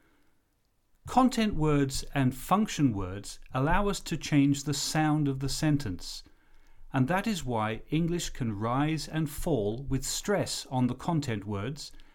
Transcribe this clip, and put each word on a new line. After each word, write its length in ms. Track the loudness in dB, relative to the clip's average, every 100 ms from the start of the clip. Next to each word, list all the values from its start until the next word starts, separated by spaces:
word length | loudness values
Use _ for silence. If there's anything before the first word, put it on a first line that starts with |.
| _ _ _ _ _ _ _ _ _ _ 2
Content 480 | 6 6 4 2 2
words 480 | 4 4 2 -2 -2
and 220 | 2 2 0
function 560 | 2 2 2 2 2
words 480 | 2 -4 -8 -10 -14 -6
allow 340 | -2 2 4 2
us 140 | -2
to 160 | -4 -6
change 480 | 2 4 6 4 -2
the 80 |
sound 560 | -4 -2 0 2 2 0
of 100 | 0
the 80 | -2
sentence, 760 | 0 2 2 0 -6 -10 -12 -16 -20 _ -20 -20 -20 -4
and 160 | 0 2
that 180 | 2 0
is 200 | -4 -2
why 380 | -2 -2 -4 -2
English 420 | 0 0 -2 -4
can 200 | -4 -4
rise 560 | -2 0 0 0 -2 -4
and 220 | -4 -4
fall 560 | -4 0 0 0 -4 -2
with 160 | -4
stress 640 | -2 -4 0 0 -2 -6 -4
on 180 | 0 0
the 80 | 0
content 500 | -2 0 -2 -4 -4
words 480 | -4 -6 -8 -12 -16 -20